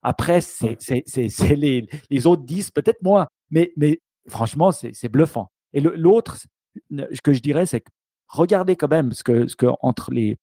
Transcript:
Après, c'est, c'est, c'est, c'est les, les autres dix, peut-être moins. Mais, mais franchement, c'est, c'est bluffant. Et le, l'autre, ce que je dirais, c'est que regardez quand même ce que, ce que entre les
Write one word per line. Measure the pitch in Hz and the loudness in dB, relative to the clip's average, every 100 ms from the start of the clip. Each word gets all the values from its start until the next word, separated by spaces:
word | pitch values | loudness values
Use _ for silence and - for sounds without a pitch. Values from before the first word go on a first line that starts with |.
Après, | 120 - 151 175 | -4 -4 0 0
c'est, | - - 110 107 | 0 -6 -6 -6
c'est, | - 123 - | -4 -4 -4
c'est, | - 113 | -4 -4
c'est | - - | 0 2
les, | 147 143 127 113 151 _ | 2 2 0 -4 -14 _
les | 139 131 | 0 2
autres | 175 | 2
dix, | 127 170 202 | 0 -8 -4
peut-être | - 175 - | -2 0 0
moins. | 185 202 160 _ _ | 2 2 2 _ _
Mais, | 156 175 156 | 0 0 2
mais | 147 165 _ _ - | 0 0 _ _ -18
franchement, | - 113 139 180 | -6 -6 2 2
c'est, | - 117 | 2 -10
c'est | 113 120 | -10 -2
bluffant. | 117 156 - 95 _ _ | 2 2 0 -12 _ _
Et | 143 | -2
le, | 151 | -2
l'autre, | 170 165 220 - - - _ _ - _ | 2 4 4 2 -12 -18 _ _ -20 _
ce | 143 - 127 | -12 -10 -4
que | - | 0
je | 135 | 0
dirais, | 143 147 | 0 -2
c'est | 180 120 | 0 -4
que | _ _ _ _ _ | _ _ _ _ _
regardez | - 175 202 185 | -2 2 2 2
quand | 185 143 | 0 2
même | 160 131 | 0 0
ce | 110 | -4
que, | - 117 120 | 0 0 0
ce | |
que | - 123 - | 0 0 0
entre | 131 120 - | -2 -4 -6
les | 123 110 - | -4 -4 -4